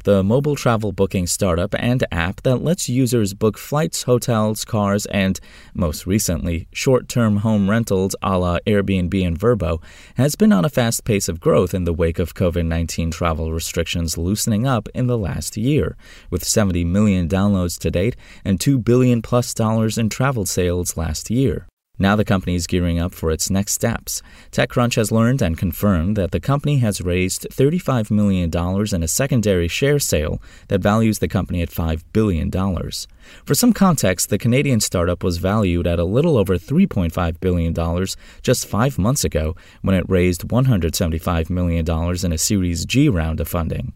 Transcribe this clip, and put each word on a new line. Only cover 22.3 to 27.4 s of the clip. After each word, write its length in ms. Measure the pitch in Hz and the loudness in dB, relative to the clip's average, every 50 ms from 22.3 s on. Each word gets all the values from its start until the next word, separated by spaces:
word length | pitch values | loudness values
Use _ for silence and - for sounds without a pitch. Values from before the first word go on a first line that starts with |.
| 107 95 - 90 87 | 0 0 0 -2 -2
is 100 | 87 85 | -2 -2
gearing 320 | - - 92 87 87 85 | 0 0 0 0 0 0
up 160 | 85 85 90 - | 0 -2 -4 -4
for 160 | - - 80 | -4 -2 -2
its 220 | 80 78 - - | 0 0 -2 -2
next 220 | 92 95 101 - - | -2 -2 -2 -2 -4
steps. 500 | - - 117 110 - - - - - - - - - - - | -2 -2 -2 -2 -4 -6 -8 -10 -10 -12 -14 -20 -20 -20 -6
TechCrunch 440 | - - 139 - - 131 123 117 - | -2 -2 0 0 2 0 0 2 2
has 160 | 123 110 104 | 0 0 2
learned 280 | 117 113 113 117 131 135 | 2 2 2 2 2 0
and 160 | 113 87 80 | 0 -2 -2
confirmed 600 | - - 90 - - - 104 98 82 78 98 107 | -2 -2 -4 -2 0 0 2 2 2 0 0 0
that 140 | 107 90 80 | -2 -2 -2
the 80 | - 87 | -2 -2
company 400 | - - 139 147 - 147 147 135 | -2 0 -2 0 0 0 0 2
has 200 | 123 107 95 - | 0 0 -2 -2
raised 460 | 90 87 87 92 92 92 - - | -2 -2 0 0 0 -2 -2 -6